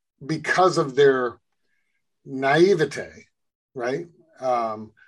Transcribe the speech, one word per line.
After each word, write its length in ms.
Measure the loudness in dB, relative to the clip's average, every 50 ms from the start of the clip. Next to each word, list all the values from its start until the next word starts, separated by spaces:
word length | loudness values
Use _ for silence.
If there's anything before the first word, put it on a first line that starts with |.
| _ _ _ _ -8
because 540 | -8 -8 -6 -4 -2 0 2 2 2 2
of 180 | 0 -2 -2 2
their 440 | 4 4 4 4 2 -2 -4 -6 _ _ _ _ _ _ _ _ _ _ _ _ _ _ _ _ _ _
naivete, 1000 | -14 -10 -4 0 2 4 4 6 4 4 2 0 -4 -4 -10 -12 -12 -16 -20 -20 _ _ _ _ _ _ _ _ _ _
right? 340 | -8 -6 -4 -4 -6 -8 -12 _ _ _ _ _ _
Um, 520 | -4 -2 -2 -2 -2 -4 -6 -10 -14 -18 _ _ _